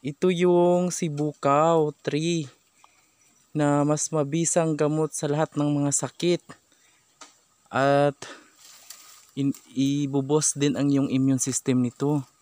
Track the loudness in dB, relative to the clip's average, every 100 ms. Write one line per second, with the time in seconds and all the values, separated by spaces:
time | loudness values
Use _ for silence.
0 | -10 -2 0 2 4 4 4 2 0 -2
1 | -6 -2 -4 -2 2 4 4 2 0 -4
2 | -6 -4 -2 -2 -6 _ _ _ _ _
3 | _ _ _ _ _ -2 0 2 0 0
4 | -2 -2 -2 -2 0 0 0 0 0 0
5 | -2 -4 -4 -2 -2 -2 -2 0 0 -2
6 | -6 _ -2 -2 -6 -20 _ _ _ _
7 | _ _ -20 _ _ _ _ 0 2 4
8 | 2 -2 -16 -20 -20 _ -20 -20 -20 -20
9 | -20 -20 -16 -4 -4 -4 -10 -2 0 0
10 | -2 -2 0 0 0 0 0 0 0 2
11 | 0 0 2 0 -2 -4 0 0 0 -2
12 | -2 -2 -4 _